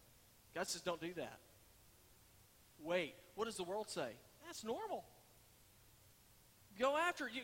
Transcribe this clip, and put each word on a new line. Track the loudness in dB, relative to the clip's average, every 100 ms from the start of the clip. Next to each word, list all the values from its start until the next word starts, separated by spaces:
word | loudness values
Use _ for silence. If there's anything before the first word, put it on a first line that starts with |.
| -20 -20 -20 -20 -8 -2
God | 0
says, | 0
"Don't | 0 0
do | -2 -2
that." | -4 -6 -18 -20 -20 -20 -20 -20 -20 -20 -20 -20 -20 -20 -20 -10
Wait, | 2 2 2 -4 -14 -4
what | -2
does | -2
the |
world | -2 -2 -2
say? | -2 -2 -4 -16 -18 -12
That's | -8
normal. | -2 -2 0 -4 -6 -20 -20 -20 -20 -20 -20 -20 -20 -20 -20 -20 -20 -20 -20 -20 -20 2
Go | 4 6
after | 4 4 -2
it. |
You | -4